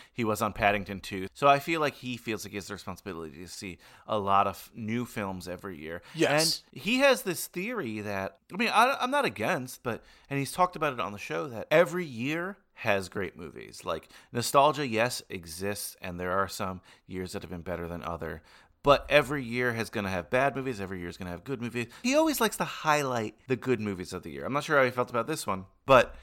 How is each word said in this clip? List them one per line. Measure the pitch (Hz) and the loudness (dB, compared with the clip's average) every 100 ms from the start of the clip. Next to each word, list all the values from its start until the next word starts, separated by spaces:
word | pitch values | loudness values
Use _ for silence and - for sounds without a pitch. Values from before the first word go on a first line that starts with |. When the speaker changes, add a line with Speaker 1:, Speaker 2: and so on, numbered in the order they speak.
| - | -12
Speaker 1:
he | - | -4
was | 110 104 | -2 0
on | 107 | -2
Paddington | - 104 104 95 98 | 4 4 4 -2 -10
Two. | - 95 95 | -8 -8 -8
So | - 143 | 2 6
I | 139 | 6
feel | 170 165 | 2 0
like | 143 | 0
he | - 127 117 | -2 -8 -6
feels | 120 104 | -4 -4
like | 98 | -6
he | 101 | -10
has | 92 | -8
the | |
responsibility | 98 - 87 101 82 80 73 | -10 -10 -10 -10 -10 -10 -12
to | 87 | -14
see | - 98 85 - - - | -12 -12 -12 -18 -16 -4
a | 110 | 0
lot | 98 98 98 | 4 6 4
of | 92 - | 0 -10
new | 120 107 117 120 | -10 -4 -4 -4
films | 113 98 92 87 | -6 -6 -6 -8
every | 90 101 76 | -10 -10 -10
year. | 78 87 - | -10 -10 -8
Speaker 2:
Yes. | 160 143 151 160 - - | 0 2 4 2 -2 -8
Speaker 1:
And | - | -8
he | 196 254 | -2 4
has | 277 247 | 4 4
this | 190 151 - | 0 -4 -6
theory | 180 214 233 120 107 | -6 -6 -6 -6 -6
that, | 104 98 95 - - | -4 -4 -4 -8 -10
I | 185 | -2
mean, | 226 | 4
I, | 208 247 269 | 6 6 4
I'm | 247 | 0
not | 285 | 2
against, | 208 104 117 165 127 - | 0 0 0 0 -4 -6
but, | 123 107 - - - | -4 -6 -8 -20 -6
and | 139 | -4
he's | 131 | -2
talked | - 180 160 | 2 2 2
about | 151 | -2
it | 120 | 0
on | 95 | -4
the | 101 | -6
show, | - 160 151 | -6 -6 -6
that | 110 - | -8 4
every | 156 170 180 | 6 6 0
year | 160 113 131 160 185 196 _ | -6 -4 -4 -2 -6 -10 _
has | - 113 98 90 | -2 2 2 0
great | - 185 - | -4 -6 -8
movies. | 80 60 53 - 92 | -14 -14 -16 -10 -6
Like, | 82 - - - | -6 -8 -20 -8
nostalgia, | 120 110 143 151 147 135 | -4 2 6 6 4 0
yes, | 110 123 - - | 0 0 -2 -8
exists, | 92 82 80 101 101 - - | -12 -10 -6 -6 -4 -8 -10
and | 92 87 | -10 -6
there | 90 | -2
are | 95 95 | 0 0
some | - 95 92 - - - | -4 -6 -8 -14 -20 -12
years | 92 90 | -8 -8
that | 101 | -8
have | 90 | -10
been | 90 | -10
better | 90 85 85 | -6 -6 -6
than | 85 | -6
other. | 85 82 82 78 - - _ _ | -6 -6 -8 -10 -14 -20 _ _
But | 143 139 - | 4 4 6
every | 147 123 147 | 4 4 -2
year | 117 123 123 | -4 -2 0
has | 113 101 | 0 -4
gonna | 110 98 | -4 -2
have | 92 85 | -2 0
bad | 127 139 | 2 2
movies. | 135 131 101 | 0 -4 -6
Every | 95 92 | -6 -6
year | 87 | -8
is | 85 | -8
gonna | 90 | -10
have | 85 | -10
good | - 120 | -8 -6
movies. | 117 120 113 - | -4 -6 -6 -4
He | 247 294 | 0 2
always | 320 269 | 2 2
likes | 220 - | 0 0
to | |
highlight | 170 - 156 151 135 120 107 - - | -6 -2 2 2 2 -2 -2 -6 -4
the | 117 | -2
good | 127 113 | 0 0
movies | 104 90 82 | 0 -6 -8
of | 90 | -10
the | 80 | -10
year. | 69 | -8
I'm | 85 | -4
not | 143 | -4
sure | 143 143 | 2 4
how | |
he | 123 | 4
felt | 123 117 | 2 -2
about | 120 113 | -2 -2
this | 156 - | -4 -4
one, | 95 95 _ - | -6 -8 _ 8
but | 127 - - | 8 8 -2